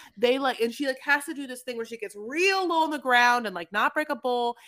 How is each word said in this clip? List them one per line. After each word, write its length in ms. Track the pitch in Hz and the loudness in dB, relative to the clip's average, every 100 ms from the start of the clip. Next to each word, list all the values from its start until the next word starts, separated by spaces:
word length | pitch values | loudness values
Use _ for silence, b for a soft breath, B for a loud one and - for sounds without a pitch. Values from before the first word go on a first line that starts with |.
| B - | B 0
they, 220 | 247 269 | 2 2
like, 200 | 269 220 | 0 0
and 120 | 233 | -2
she, 140 | 226 277 | -2 -4
like, 120 | 262 | -4
has 240 | 285 285 302 | 0 0 0
to 80 | |
do 140 | 285 269 | -10 -10
this 160 | 254 | -10
thing 120 | - 233 | -10 -8
where 100 | 226 | -8
she 120 | 226 | -10
gets 180 | 202 202 | -12 -12
real 500 | 214 302 392 381 359 | -8 0 2 2 2
low 160 | 330 | 2
on 60 | 320 | 2
the 60 | 302 | 0
ground 460 | 262 240 247 240 220 | 2 6 6 4 0
and, 80 | 180 | -8
like, 160 | 170 | -6
not 220 | 208 269 | 0 0
break 160 | 302 302 | 0 -4
a 60 | 254 | -4
bowl. 400 | 254 247 240 240 | -2 -2 -2 -4